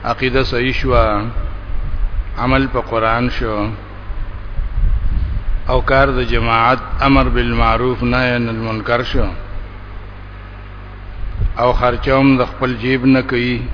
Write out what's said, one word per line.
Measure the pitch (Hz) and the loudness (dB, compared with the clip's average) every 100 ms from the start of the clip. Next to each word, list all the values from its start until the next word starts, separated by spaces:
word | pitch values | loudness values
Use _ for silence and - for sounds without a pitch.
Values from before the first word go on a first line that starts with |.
عقیده | - 117 131 127 | -4 -2 0 0
صحیح | 131 123 127 135 | 0 0 0 0
شو، | 131 123 110 104 110 - - - - - - - - - - - | 2 4 4 0 -2 -4 -4 -6 -4 -2 -2 0 0 0 -4 -2
عمل | 120 131 135 | 2 2 2
په | 127 113 | -2 -2
قرآن | 117 110 117 123 | 0 2 2 0
شو، | - 113 107 104 110 - - - - - - - - - - - - - - - - - - - | 0 -2 -2 -4 -6 -12 -14 -10 -6 -6 -8 -6 -4 -2 2 2 4 2 2 0 -2 0 -2 2
او | 127 | 0
کار | - 135 139 127 | 4 4 4 2
د | 120 | 0
جماعت | 120 113 113 117 127 127 - 139 | 2 2 4 4 2 0 0 4
امر | 139 127 120 | 4 4 2
بالمعروف | 120 117 117 113 123 123 | 0 2 2 2 0 0
نهی | 120 123 127 120 | 0 0 0 0
عن | 117 | -2
المنکر | 113 113 110 107 120 | -4 -4 -6 -2 -2
شو، | 123 127 104 - - - - - - - - - - - - - - - - - - - - - - - | 0 0 0 -2 -8 -10 -10 -14 -14 -14 -14 -16 -16 -16 -16 -16 -16 -16 -16 -16 -14 -8 -6 -2 -2 2
او | 123 | 2
خرچه | 120 123 120 139 135 | 4 2 0 2 4
هم | 139 131 | 4 4
د | 123 | 2
خپل | - 131 120 | -2 -4 -2
جیب | 120 131 127 | -2 2 4
نه | 131 | 4
کوي. | 123 123 123 120 120 | 2 -2 -2 -2 -4